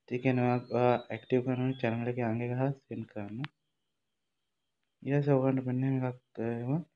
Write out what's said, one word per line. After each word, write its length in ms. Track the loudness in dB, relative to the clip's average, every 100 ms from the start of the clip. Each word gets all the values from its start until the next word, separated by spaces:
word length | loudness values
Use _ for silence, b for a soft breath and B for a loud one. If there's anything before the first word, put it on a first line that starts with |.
| -8
ඒ 60 | -2
කියන්නේ 260 | 2 2
ඔයා, 160 | 2 2 0
ඔයා 240 | 2 4 4 0
ඇක්ටිව් 320 | -10 0 0
කරන 300 | 2 0 -2
චැනල් 340 | 0 -2 -2 -4
එකේ 160 | -2
අංගය 240 | -2 -2 -2
ගහලා 240 | -2 -2
සෙන්ඩ් 340 | -4 _ -10 -10
කරන්න. 340 | -10 -10 -8 -10 _ _ _ _ _ _ _ _ _ _ _ _ _ _ _
ඊට 120 | -2 0
පස්සේ 180 | 4
ඔයගොල්ලන්ට 320 | 4 4 2 0
මෙන්න 140 | 0
මෙහෙම 260 | 0 0 -2
එකක්, 340 | -6 _ -6
අ, 80 | -4
එනවා. 300 | -4 -2 -4 -4